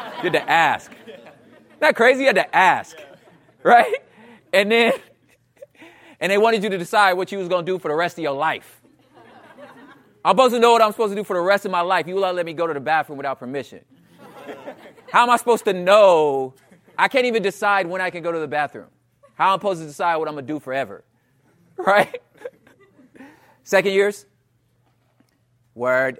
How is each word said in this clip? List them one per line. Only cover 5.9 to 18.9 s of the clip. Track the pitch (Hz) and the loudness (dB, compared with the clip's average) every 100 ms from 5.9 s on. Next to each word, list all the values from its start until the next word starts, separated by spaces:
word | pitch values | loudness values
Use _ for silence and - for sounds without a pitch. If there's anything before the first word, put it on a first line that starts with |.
| - - - | -20 -20 -8
and | 175 | -2
they | 202 | 2
wanted | 220 226 | 2 2
you | 208 | -2
to | 190 | -4
decide | 170 220 196 | -2 2 2
what | 180 180 | 2 -4
you | 196 | -6
was | 180 | -4
gonna | 180 165 | -4 -2
do | 185 | -6
for | 160 | -4
the | 151 | -2
rest | 170 175 | -2 -4
of | |
your | 151 | -6
life. | 139 156 123 - _ _ _ _ _ - - - - - - - - _ _ | -2 -2 -4 -10 _ _ _ _ _ -20 -20 -20 -20 -20 -20 -20 -20 _ _
I'm | - | 0
supposed | 196 254 | 4 4
to | 240 | 4
know | 233 | 4
what | 233 | 6
I'm | 214 | 4
supposed | 208 214 | 2 -4
to | 202 | -4
do | |
for | 208 185 | -4 -2
the | |
rest | 175 202 202 | 0 0 0
of | |
my | 185 | -4
life. | 175 180 160 | 0 -2 -2
You | 190 | -4
will | |
not | 185 180 | -2 -4
let | 170 | -6
me | |
go | 156 165 | -4 -4
to | |
the | 139 | -4
bathroom | 131 156 151 139 | -2 -2 -2 -8
without | 139 131 | -8 -8
permission. | 123 139 120 90 _ _ _ _ - - - 262 - - - - - | -8 -10 -10 -16 _ _ _ _ -20 -20 -18 -18 -18 -20 -20 -20 -2
How | 208 | 0
am | 240 | 2
I | 233 | 2
supposed | 240 226 214 | 2 0 0
to | |
know? | 185 180 208 196 165 151 139 131 - _ _ _ - | -2 2 6 6 6 2 -2 -6 -12 _ _ _ -4
I | 190 | 0
can't | 262 247 | 0 0
even | 226 | 0
decide | 190 - 208 196 175 | -2 -2 0 0 -2
when | 185 | -6
I | 185 | -6
can | 170 | -6
go | 160 | -8
to | 165 | -6
the | 151 | -6
bathroom. | 147 143 113 87 | -4 -6 -8 -20